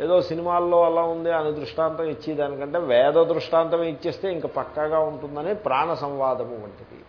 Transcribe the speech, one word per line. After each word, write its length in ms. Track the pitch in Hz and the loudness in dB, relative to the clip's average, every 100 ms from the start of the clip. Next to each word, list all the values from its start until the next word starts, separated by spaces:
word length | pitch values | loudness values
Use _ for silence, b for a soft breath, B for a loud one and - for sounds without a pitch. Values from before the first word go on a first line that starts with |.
ఏదో 220 | 160 180 | 2 2
సినిమాల్లో 640 | 151 160 175 175 175 170 | 2 -2 0 2 4 6
అలా 180 | 170 165 | 6 4
ఉంది 300 | 170 165 165 | 0 0 0
అని 200 | 165 151 | 0 0
దృష్టాంతం 520 | 151 135 160 160 160 | -4 -6 -2 -2 -2
ఇచ్చేదానికంటే 760 | 160 139 156 147 143 139 143 135 | -4 -4 -4 -2 -2 -4 -4 -4
వేద 340 | 143 120 147 | 2 4 6
దృష్టాంతమే 760 | 160 165 160 - 165 160 170 165 | 6 4 2 2 2 2 0 -2
ఇచ్చేస్తే 440 | 147 170 - 190 | -4 -6 -4 -4
ఇంకా 160 | 165 139 | -4 -4
పక్కాగా 500 | 139 127 151 156 160 | -6 -6 -4 0 2
ఉంటుందని 560 | 156 156 147 147 170 | 0 -4 -10 -6 -4
ప్రాణ 400 | 208 139 131 165 | -4 0 0 0
సంవాదము 600 | 147 143 139 131 123 117 | -2 -4 -2 -2 -2 -4
వంటిది. 500 | 117 104 98 - - | -10 -14 -16 -20 -20